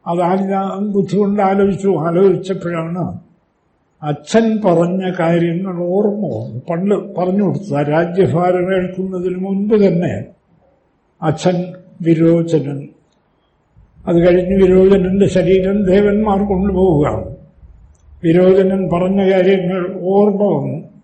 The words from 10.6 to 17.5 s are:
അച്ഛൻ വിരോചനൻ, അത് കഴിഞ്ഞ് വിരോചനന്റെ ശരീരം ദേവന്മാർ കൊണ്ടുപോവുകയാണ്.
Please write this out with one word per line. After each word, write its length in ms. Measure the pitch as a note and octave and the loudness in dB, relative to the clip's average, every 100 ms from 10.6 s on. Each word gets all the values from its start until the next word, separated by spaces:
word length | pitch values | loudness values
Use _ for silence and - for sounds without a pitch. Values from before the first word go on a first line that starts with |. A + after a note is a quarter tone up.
| _ _ _ _ _ _ | _ _ _ _ _ _
അച്ഛൻ 520 | D#3+ D3 F#3 F3 - - - _ | -4 -2 -2 -2 -6 -14 -20 _
വിരോചനൻ, 880 | E3 D#3+ E3 E3+ E3 D#3 C3+ C#3 - _ _ _ _ _ _ _ _ _ _ _ - | 0 2 4 2 2 -2 -2 -8 -12 _ _ _ _ _ _ _ _ _ _ _ 0
അത് 100 | E3+ | 2
കഴിഞ്ഞ് 460 | F3 F3+ F3+ G3 | 4 2 2 4
വിരോചനന്റെ 640 | F#3 F#3 F#3+ G3 F#3 G3 G3 | 6 6 6 4 2 2 2
ശരീരം 560 | F#3+ E3+ F#3+ F#3 G3+ | 2 2 2 2 0
ദേവന്മാർ 600 | F#3 F#3+ G#3 G3+ G#3+ G3 | 2 4 4 2 0 0
കൊണ്ടുപോവുകയാണ്. 920 | G3+ F#3 G3+ F#3 F#3 D3 C#3 G#2+ G2 - - | 0 0 0 2 2 2 0 -2 -10 -16 -20